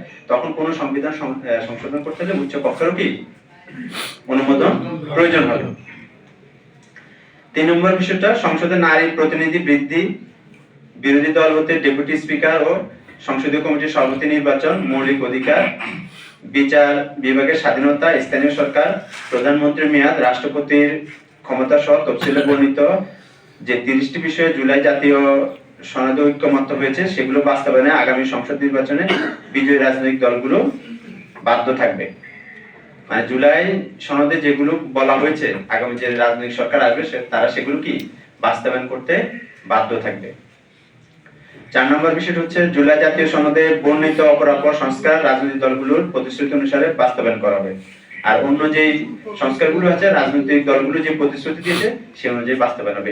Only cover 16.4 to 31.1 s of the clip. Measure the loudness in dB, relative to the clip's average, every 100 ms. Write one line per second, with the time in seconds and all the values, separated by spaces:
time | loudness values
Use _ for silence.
16.4 | -4 0 2 4 4 2 -4 -4 0 2
17.4 | 2 2 0 0 2 2 2 0 0 0
18.4 | 0 0 0 2 0 0 -8 -16 -6 -2
19.4 | 2 2 2 0 2 2 2 2 2 0
20.4 | -2 -4 0 2 2 0 -10 -18 -20 _
21.4 | -6 -4 2 2 4 2 2 -2 0 0
22.4 | 2 4 4 4 2 2 -2 -12 -20 _
23.4 | _ -12 -4 -4 0 0 0 -4 -4 0
24.4 | 0 2 2 2 4 2 4 4 4 2
25.4 | 0 -6 -18 -20 -12 -4 0 2 0 2
26.4 | 0 0 0 -2 -2 -2 -2 -2 -2 0
27.4 | 2 0 2 4 4 4 2 0 -2 -4
28.4 | -6 -2 -2 0 0 0 0 -2 -4 -10
29.4 | -8 -2 2 4 4 2 0 0 2 0
30.4 | 0 0 0 -2 -10 -18 -18